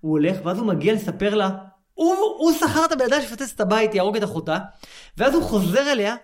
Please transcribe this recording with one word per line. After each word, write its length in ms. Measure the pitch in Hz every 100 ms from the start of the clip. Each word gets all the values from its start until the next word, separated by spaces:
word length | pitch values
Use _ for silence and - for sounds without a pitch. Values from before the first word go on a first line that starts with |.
הוא 100 | 156
הולך, 240 | 156 156 185
ואז 140 | - 190
הוא 80 | 226
מגיע 280 | 165 165
לספר 400 | 220 - - 202
לה, 160 | 208 190 190 - _ _
הוא, 200 | - 330 381 427 -
הוא 140 | 320
שכר 320 | 320 320 302
את 80 | 330
הבן 120 | 311
אדם 180 | 247 285
שפוצץ 300 | 240 233 269
את 60 | -
הבית, 340 | 196 214 220
יהרוג 220 | 202 190 214
את 80 |
אחותה, 340 | 208 165 160 165 190 - - - - -
ואז 160 | 247
הוא 80 | 330
חוזר 500 | - 214 175 220 277
אליה 220 | 262 202 240